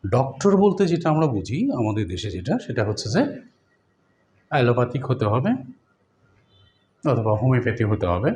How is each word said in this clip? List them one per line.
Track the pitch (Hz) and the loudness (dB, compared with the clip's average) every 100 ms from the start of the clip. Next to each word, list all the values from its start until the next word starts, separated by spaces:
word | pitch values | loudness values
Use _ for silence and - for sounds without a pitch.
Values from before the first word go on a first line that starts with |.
ডক্টর | 98 120 135 - 202 190 | 0 0 0 0 2 4
বলতে | 202 190 190 | 4 4 0
যেটা | 165 160 | 2 0
আমরা | 156 156 107 | 2 2 0
বুঝি | 87 135 269 196 | -4 -4 -2 0
আমাদের | 110 107 92 | -2 -2 -4
দেশে | 90 107 90 | -6 -6 -8
যেটা, | 90 240 - | -4 -4 -2
সেটা | 120 104 | -4 -2
হচ্ছে | 104 104 | -4 -2
যে | 151 294 - - _ _ _ _ _ _ _ _ _ _ | 0 0 -4 -16 _ _ _ _ _ _ _ _ _ _
অ্যালোপ্যাথিক | 151 120 120 120 135 127 | 2 2 2 0 -2 -4
হতে | 127 107 | -2 0
হবে | 113 170 262 - - _ _ _ _ _ _ _ _ _ _ _ _ | 0 0 -2 -6 -20 _ _ _ _ _ _ _ _ _ _ _ _
অথবা | 156 113 110 107 | -2 0 2 2
হোমিওপ্যাথি | 127 127 123 107 107 | 2 2 0 0 0
হতে | 107 90 | 0 0
হবে | 90 131 | 0 0